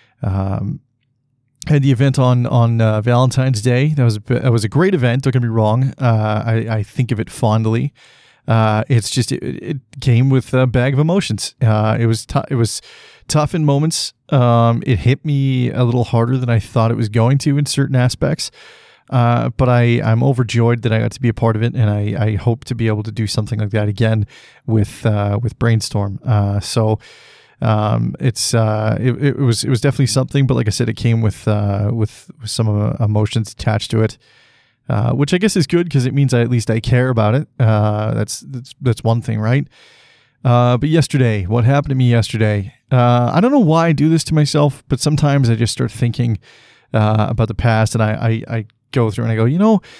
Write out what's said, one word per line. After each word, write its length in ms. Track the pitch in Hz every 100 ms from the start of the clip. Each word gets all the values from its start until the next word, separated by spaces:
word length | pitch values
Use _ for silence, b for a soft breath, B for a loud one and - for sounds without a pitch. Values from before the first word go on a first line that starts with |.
| b _
um, 580 | 101 98 95 98 98 - - _ _ _ _ _ _ _ -
had 160 | 151
the 100 | 139
event 260 | 120 139 135
on, 280 | 127 123 117
on, 360 | 120 117 117
uh, 180 | 110 107
Valentine's 600 | 110 120 127 135 131 117
Day. 260 | 117 123 147
That 100 | 147
was 120 | 120 107
a, 20 |
that 320 | - 113 127
was 120 | 117
a 40 | 104
great 260 | 131 185
event. 280 | 180 123 123
Don't 100 | 135
get 80 | 127
me 80 | 120
wrong. 460 | 113 107 113 131 -
Uh, 440 | 123 113 107 107
I, 120 | 113 113 110
I 140 | 110
think 280 | 101 - 120
of 80 | 107
it 120 | -
fondly. 640 | - 113 110 110 113 139 b b b b b -
Uh, 360 | 113 110 107 -
it's 220 | 113 104
just, 220 | - 117
it, 100 | -
it 360 | - - - 143 - 139
came 300 | 131 117 135
with 240 | 131 -
a 140 | 127 131
bag 240 | 120 127
of 80 | 135
emotions. 560 | 156 190 - 101 - -
Uh, 360 | 113 107 107 110
it 80 | 117
was 180 | 113
tou-, 200 | - - -
it 60 |
was 260 | 135 117 - B B B B -
tough 300 | 151 151 170
in 80 |
moments. 480 | 151 139 156 - - - _
Um, 560 | 139 123 117 117 117 -
it 140 | 107
hit 240 | 123 135
me 480 | 156 139 139 127 123
a 100 | -
little 220 | 120 120
harder 340 | 113 120 117 131
than 100 | 123
I 120 | 113
thought 320 | - - 113
it 40 | 113
was 120 | 110
going 300 | 113 113 139
to 200 | 156 143
in 80 | 143
certain 300 | - 135 131
aspects. 560 | 123 - 143 165 - B B B B B -
Uh, 380 | 131 117 120 120
but 200 | - 127
I, 320 | 123 120 117
I'm 220 | 107 113
overjoyed 600 | 131 123 117 117 117 120
that 100 | 113
I 80 | 110
got 100 | 113
to 100 | -
be 80 | 120
a 60 |
part 220 | 110 113 107
of 80 |
it, 100 | 117
and 160 | - 107
I, 340 | 104 101 107
I 120 | 110 104
hope 280 | - 117 -
to 100 | 117
be 100 | 113
able 160 | 107
to 80 | 107
do 160 | 107 107
something 320 | - 107 110
like 120 | 104
that 180 | 107 104
again 400 | 98 113 110 101 B B B
with, 400 | - 110 101 -
uh, 360 | 113 104 101 104
with 160 | 120 -
Brainstorm. 600 | 117 113 - 104 101 98
Uh, 360 | - 107 101 101
so, 400 | - - 110 107 B B B B B _
um, 540 | 117 107 107 113 117 -
it's, 340 | 131 107 -
uh, 420 | 117 110 107 110 110
it, 240 | 127 117
it 140 | 143 -
was, 260 | 135 110
it 60 | -
was 100 | 127
definitely 260 | 139 135 131
something, 400 | 135 131 143 135
but 80 |
like 140 | 123 107
I 20 |
said, 180 | - 117
it 80 | 110
came 240 | 117 113
with, 280 | 110 - -
uh, 420 | 104 101 101 104
with, 380 | 110 107 - - -
with 80 | 110
some, 200 | - 110
uh, 240 | 104 107 -
emotions 460 | 107 107 107 113 110
attached 400 | - - 113 -
to 120 | 110
it, 160 | 110 - b b b b b b -
uh, 240 | 107 117
which 220 | 123 147
I 40 | 180
guess 180 | 208 -
is 100 | 151
good 240 | 170 175
'cause 160 | 143 123
it 80 |
means 180 | 139 139
I, 100 | 123
at 60 | 117
least 220 | 123 107
I 80 | 110
care 300 | - 123 127
about 260 | 117 107
it. 140 | 123 - -
Uh, 560 | 113 107 107 104 107
that's, 240 | 110 107 - -
that's, 260 | 131 131 -
that's 220 | 127 110
one 180 | 113 113
thing, 200 | - 110
right? 260 | 110 131 139 b b b b b b b
Uh, 320 | 123 120 123 120
but 120 | 143
yesterday, 560 | 160 143 143 120 107
what 200 | 90 117
happened 240 | 117 139 143
to 80 | 131
me 120 | 123
yesterday? 640 | 117 107 110 107 104 98 - _
Uh, 400 | 127 123 120 120
I 60 | -
don't 100 | 233
know 80 | 285
why 300 | 175 160 165
I 40 |
do 160 | 147 151
this 140 | 160
to 100 | -
myself, 500 | 156 147 151 147 - _
but 140 | 127
sometimes 500 | 147 151 147 139 123
I 60 | 113
just 160 | 113
start 180 | - 120
thinking, 480 | - 120 - 120 107 B B B B B
uh, 320 | 113 107 110 101
about 200 | 107 110
the 60 |
past, 420 | 107 120 110 113 113
and 60 |
I, 420 | 107 107 113 113 -
I, 80 | 113
I 80 | 104 _ _
go 180 | 131 113
through 140 | 101
and 80 | 113
I 20 |
go, 100 | 110
"You 140 | 113 160
know, 220 | 214 214 B